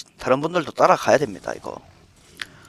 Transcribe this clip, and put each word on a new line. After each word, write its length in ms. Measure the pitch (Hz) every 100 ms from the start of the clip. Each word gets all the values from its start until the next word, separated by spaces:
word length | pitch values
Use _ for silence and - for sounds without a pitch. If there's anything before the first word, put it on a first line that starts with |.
| - _
다른 220 | - 131
분들도 320 | 165 180 131
따라가야 460 | - 160 170 - 123
됩니다, 340 | 127 80 60
이거. 260 | - - - - _ _ _ _ - - -